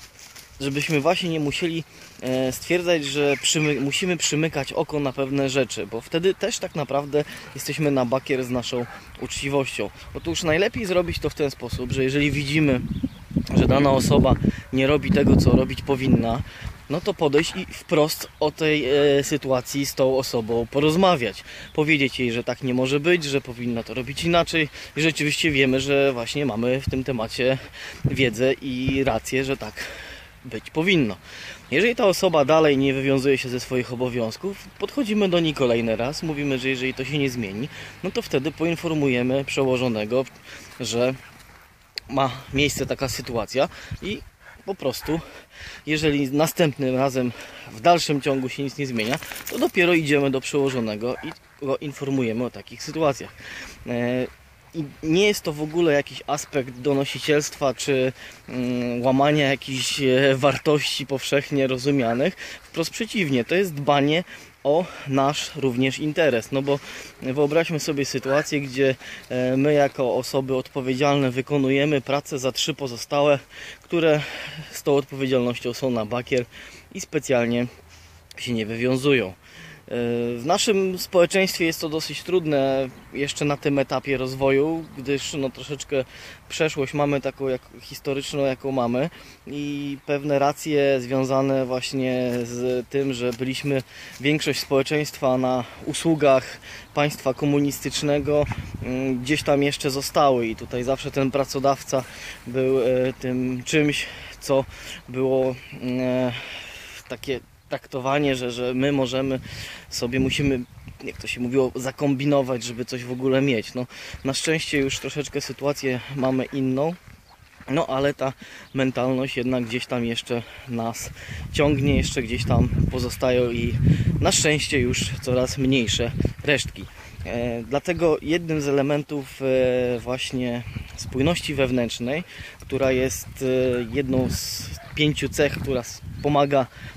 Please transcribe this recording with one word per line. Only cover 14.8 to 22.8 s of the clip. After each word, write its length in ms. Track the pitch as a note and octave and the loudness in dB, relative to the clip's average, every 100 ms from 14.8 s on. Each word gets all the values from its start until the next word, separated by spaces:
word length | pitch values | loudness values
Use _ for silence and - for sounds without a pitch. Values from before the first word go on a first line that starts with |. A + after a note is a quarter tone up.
| C3+ | 4
robi 240 | D3 C3+ | 2 4
tego, 260 | C#3+ C3+ C3 | 4 6 8
co 140 | B2+ | 8
robić 320 | B2 B2+ C3 | 6 4 -2
powinna, 600 | - C3 C3 A#2+ A2+ A#2 - - - - - | -2 0 4 4 4 0 -4 -10 -12 -12 -6
no 100 | D3+ | -4
to 140 | G#3 | -2
podejść 420 | F3+ D3+ C#3+ E3+ F#3 | 2 4 4 2 -4
i 100 | F3+ | -10
wprost 540 | - - E3 D#3 - - - | -10 0 4 4 0 -8 -2
o 100 | D3+ | -2
tej, 340 | - D#3 D3+ B2+ C#3+ C#3+ C#3 | 0 2 2 4 4 6 4
e, 60 | |
sytuacji 600 | C#3 C#3+ C3+ B2+ - C#3 C#3 | 2 0 2 0 0 -4 -2
z 80 | |
tą 240 | - C3 C3 | 2 2 2
osobą 480 | C3 A#2+ A2 A#2 A#2 | 0 -2 0 0 0
porozmawiać. 760 | C#3 D3+ E3 F#3+ E3 A2 - - - - | 2 4 6 6 4 0 -6 -14 -16 -8
Powiedzieć 460 | - D3+ D#3 C3+ - | -2 2 4 2 2
jej, 120 | B2 | 0
że 120 | A#2 | 0
tak 180 | A#2+ B2 | -2 -4
nie 120 | C3+ | 0
może 260 | B2+ | 0